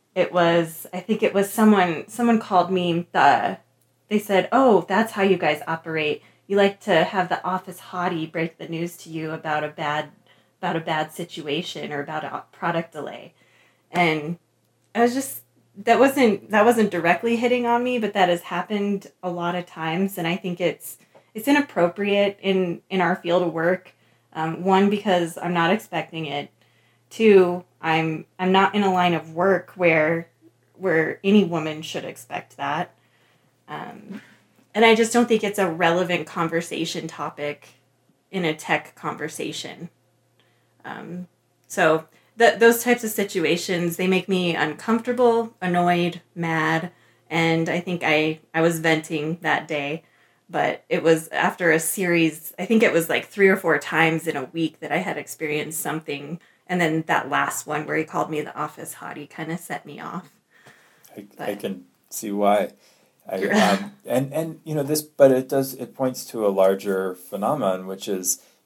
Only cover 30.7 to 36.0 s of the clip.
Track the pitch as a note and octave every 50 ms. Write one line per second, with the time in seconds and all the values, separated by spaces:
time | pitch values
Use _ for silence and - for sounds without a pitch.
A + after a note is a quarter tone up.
30.7 | _ - F#3 F#3+ D#3+ D#3+ D#3+ D3 D3 - - G3 G3+ G#3 F#3 E3+ E3+ D#3+ D#3 D#3
31.7 | D3+ D#3 D#3+ - - D3+ - - - - - - D#3 F3 - - _ - C#3+ C#3
32.7 | D3 E3 F3 - _ _ _ _ _ _ _ _ _ _ _ _ _ _ _ -
33.7 | D3+ D3+ D3+ - - - C#2 - - - - _ _ _ _ _ _ _ _ _
34.7 | - G#3+ A3+ A3+ A3+ A3 A3+ A3 - A#3+ A#3+ A3+ A3+ G#3+ - G3+ G#3 - F#3+ F3
35.7 | D#3+ E3 F3 E3+ E3+ F3+